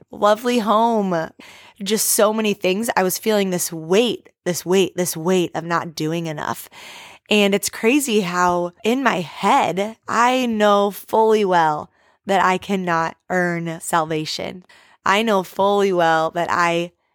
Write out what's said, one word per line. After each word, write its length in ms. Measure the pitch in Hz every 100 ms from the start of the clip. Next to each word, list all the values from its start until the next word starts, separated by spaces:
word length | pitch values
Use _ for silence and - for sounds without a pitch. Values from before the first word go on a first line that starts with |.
| -
lovely 480 | - 208 214 247 247
home?" 720 | 208 208 233 226 196 170 160 - - - - _
Just 280 | 190 214 -
so 220 | - 214
many 220 | 220 220
things. 380 | 202 180 185 233 -
I 60 |
was 160 | 190 -
feeling 320 | - 214 190
this 240 | 180 -
weight, 560 | 165 160 190 240 - - _
this 200 | - 175
weight, 320 | 165 190 190 -
this 220 | 175 165
weight 320 | 160 190 170 -
of 80 |
not 320 | 160 170 143 147
doing 320 | 156 170 165
enough. 420 | 151 - - - - - - - - _
And 280 | 214 202 196
it's 160 | -
crazy 500 | - 226 285 180 208
how 520 | 180 180 180 175 175 -
in 180 | 214 254
my 200 | 254 180
head, 760 | 156 - 196 269 208 180 208 220 -
I 380 | 214 240 254 247
know 460 | 220 208 202 202
fully 520 | 185 - 214 220 220
well 460 | 202 180 160 151 185 _ _ _ -
that 180 | 196 185
I 140 | 185
cannot 580 | - 202 180 165 165 - _
earn 480 | 185 175 170 170 165
salvation. 800 | - 175 156 160 156 - - 185 - - _ _
I 200 | - 196
know 180 | 226 202
fully 500 | 180 - 196 202 196
well 380 | 175 165 160 160
that 180 | 175 170
I, 400 | - 170 170 175 - _